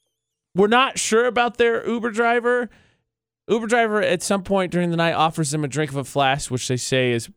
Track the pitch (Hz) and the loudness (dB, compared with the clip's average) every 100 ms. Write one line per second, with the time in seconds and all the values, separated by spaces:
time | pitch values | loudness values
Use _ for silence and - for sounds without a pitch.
0 | _ _ _ _ _ 180 202 240 262 - | _ _ _ _ _ 2 4 4 2 -2
1 | - 220 247 233 240 - 233 233 - 233 | 0 0 2 0 -2 0 0 0 -2 -4
2 | 233 214 233 240 233 247 233 - _ _ | -4 0 0 2 0 0 -2 -10 _ _
3 | _ _ _ _ - 226 220 240 226 214 | _ _ _ _ -2 -2 2 2 2 2
4 | 190 180 - 196 185 196 180 175 175 165 | 0 0 0 -2 0 -2 0 0 0 0
5 | 165 151 160 165 151 156 147 135 151 139 | 0 2 0 0 -2 -2 -4 -4 -4 -4
6 | 131 143 135 143 - 127 - 127 - 131 | -4 0 2 0 -2 -6 -4 -4 0 0
7 | 127 117 - | 2 0 -4